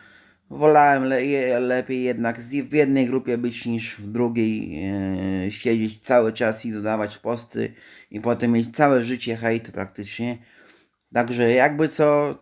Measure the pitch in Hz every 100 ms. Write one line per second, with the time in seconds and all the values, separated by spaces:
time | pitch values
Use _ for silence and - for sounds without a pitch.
0 | - _ _ _ - 139 151 151 147 139
1 | 131 131 139 143 127 120 127 127 127 127
2 | 123 117 117 117 120 143 120 147 139 135
3 | 123 131 127 120 120 117 120 117 113 -
4 | 101 113 120 117 110 107 98 78 95 98
5 | 95 92 95 95 95 98 120 113 110 107
6 | - 123 113 113 113 110 117 107 104 110
7 | 104 - 110 117 117 113 113 110 - -
8 | _ 104 113 120 123 117 117 135 143 131
9 | 117 123 120 113 113 113 113 95 98 -
10 | 104 - 120 120 _ _ _ _ _ _
11 | _ 120 120 120 117 123 143 147 156 -
12 | 147 147 147 131